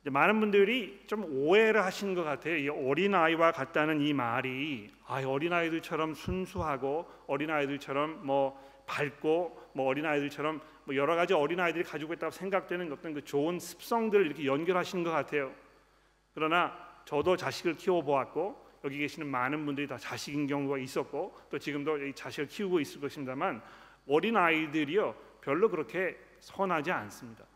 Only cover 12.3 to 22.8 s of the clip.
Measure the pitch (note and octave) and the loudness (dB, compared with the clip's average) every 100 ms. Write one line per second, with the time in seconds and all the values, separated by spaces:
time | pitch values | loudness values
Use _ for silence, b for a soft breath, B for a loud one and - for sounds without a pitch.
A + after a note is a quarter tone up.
12.3 | - F#3+ F#3 F3+ F3+ F3 C3+ E3 D3 - | -6 -2 -2 -2 -6 -6 -8 -8 -8 -2
13.3 | C#3+ D#3 F3+ - - - A#3 A3+ G3+ E3 | 0 0 -2 -8 -14 -2 0 4 4 4
14.3 | D#3 C3+ C#3 E3+ F3+ E3+ F#3 E3+ D#3 C3+ | 0 0 2 2 2 0 -2 0 0 0
15.3 | D3 C3 - - _ b b b b _ | -2 -4 -8 -20 _ b b b b _
16.3 | - D#3 F3 D#3 - - - - C#3+ D#3 | -4 2 4 2 -2 -18 -20 -4 0 2
17.3 | F3+ C3+ - F3 D#3 - F3 C#3+ C#3 B2 | 2 0 -2 -4 -2 0 0 2 0 0
18.3 | D3+ F#3+ C#4+ B B C#3+ C#3 C#3+ E3 D3 | -4 -4 -8 B B -8 -4 -6 -4 -4
19.3 | C3 B2+ D3+ D3 C#3 C#3+ B2 - A#2+ - | -2 0 -2 -4 -4 -6 -8 -8 -8 -6
20.3 | D3 C#3+ C#3+ C#3 C#3 C3 E3 C3+ C#3 F#3+ | -4 -2 -2 -2 -4 -4 -4 -4 -6 -8
21.3 | B - D3 - D3 C#3+ D3+ C#3 C3 C3+ | B -10 -6 -4 -4 -2 -2 -4 -8 -10
22.3 | B2 C#3+ - G3+ F3+ | -6 -6 -4 0 0